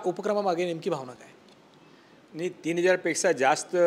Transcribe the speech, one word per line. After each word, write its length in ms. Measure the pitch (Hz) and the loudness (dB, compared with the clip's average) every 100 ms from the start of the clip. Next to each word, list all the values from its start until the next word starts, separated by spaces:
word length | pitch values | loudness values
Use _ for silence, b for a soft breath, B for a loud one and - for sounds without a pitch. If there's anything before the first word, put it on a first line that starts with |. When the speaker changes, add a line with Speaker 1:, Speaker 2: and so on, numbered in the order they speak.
| 180 | 0
Speaker 1:
उपक्रमामागे 580 | 175 208 208 196 170 | -4 -2 -2 0 -2
नेमकी 260 | 180 165 170 | -2 -4 -4
भावना 220 | 151 127 | -6 -8
काय? 240 | 123 - - - - _ - B B B B _ 156 | -18 -20 -20 -20 -20 _ -20 B B B B _ -8
Speaker 2:
नाही, 120 | 180 | -8
तीन 300 | - 151 170 | -6 -4 2
हजार 180 | 180 180 | 2 2
पेक्षा 360 | 170 147 185 | 0 0 0
जास्त 440 | 143 135 151 - 180 | 2 2 2 0 2